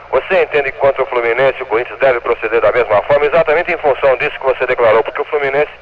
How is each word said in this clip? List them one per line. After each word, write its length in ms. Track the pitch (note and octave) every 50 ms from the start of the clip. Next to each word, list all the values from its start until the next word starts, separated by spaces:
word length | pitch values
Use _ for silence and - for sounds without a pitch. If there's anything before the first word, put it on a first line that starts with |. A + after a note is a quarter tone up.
| - -
Você 320 | - B2+ - - F#3+ F3+
entende 280 | D#3 - - D3 C#3 C3+
que 60 | - -
contra 240 | C3+ C#3 C3+ -
o 40 | C3
Fluminense 560 | - B2+ B2 A#2 A#2 A2+ B2+ C3+ C3+ - -
o 40 | -
Corinthians 320 | - G#2+ A2+ B2 - G#2+ G2
deve 220 | C3 C3+ B2 A#2+
proceder 400 | - A2+ A#2 - A#2 A2 A2 A#2
da 100 | A2 G#2
mesma 320 | A2 B2 A#2 G#2+ G#2 G2+
forma, 220 | G2 - D3 D3 D3
exatamente 480 | D3 D3+ E3 - D#3 D3+ E3+ F3 F3
em 60 | E3+ D3
função 360 | - D3 B2+ - - C#3 B2+ B2+
disso 200 | D3 D3 - -
que 60 | C3+
você 220 | C3 B2 - C3
declarou, 360 | B2 B2+ A#2+ A#2+ A2+ A2 A#2
porque 200 | A2 - - -
o 20 | C#3+
Fluminense 460 | - D#3 D3 C#3+ C3+ C3+ C#3+ D3+ - - -